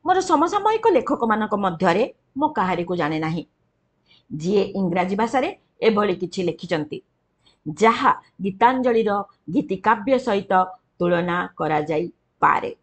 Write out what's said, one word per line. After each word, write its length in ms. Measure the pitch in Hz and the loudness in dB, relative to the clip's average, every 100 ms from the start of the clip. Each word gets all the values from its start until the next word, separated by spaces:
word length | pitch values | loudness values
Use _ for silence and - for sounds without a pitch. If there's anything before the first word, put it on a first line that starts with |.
ମୋର 180 | 311 370 | 2 0
ସମସାମୟିକ 640 | 370 311 330 403 403 440 453 | 2 2 2 2 0 2 4
ଲେଖକମାନଙ୍କ 640 | 330 - 262 226 214 214 202 | 2 2 -2 0 0 -2 0
ମଧ୍ୟରେ 480 | 196 165 185 175 247 - _ - | -2 0 2 2 0 -4 _ -4
ମୁଁ 120 | 302 | -4
କାହାରିକୁ 420 | - 185 175 175 180 | -2 -2 -2 -4 -4
ଜାଣେ 220 | 151 160 | -2 -2
ନାହିଁ, 240 | 160 165 - _ _ _ _ _ _ _ _ | -4 -6 -8 _ _ _ _ _ _ _ _
ଯିଏ 320 | 151 160 202 190 | -8 0 0 0
ଇଂରାଜୀ 420 | 196 185 180 180 202 | -2 -2 -2 -2 -2
ଭାଷାରେ 320 | 226 269 294 - _ _ | 0 0 -2 -6 _ _
ଏଭଳି 340 | 226 208 208 | 0 2 0
କିଛି 260 | 180 175 - | -2 -4 -4
ଲେଖିଛନ୍ତି, 560 | 175 160 175 170 151 127 _ _ _ _ _ _ - | -4 -4 -4 -4 -4 -10 _ _ _ _ _ _ -12
ଯାହା 440 | 151 220 226 269 - _ _ | 2 2 4 0 0 _ _
ଗୀତାଞ୍ଜଳିର 680 | 190 190 240 262 254 226 220 202 202 _ - | -8 2 2 4 2 2 2 -2 -6 _ -4
ଗୀତିକାବ୍ୟ 680 | 190 285 190 214 214 202 254 | -2 -2 -2 0 0 2 0
ସହିତ 340 | 254 202 190 185 185 - _ _ | 2 -2 2 0 0 -4 _ _
ତୁଳନା 380 | 175 175 175 175 180 - | 0 0 0 -2 -4 -4
କରାଯାଇପାରେ। 1120 | 160 151 151 156 170 - _ _ - - - - | -2 -2 0 -2 -4 -10 _ _ 2 2 -2 -10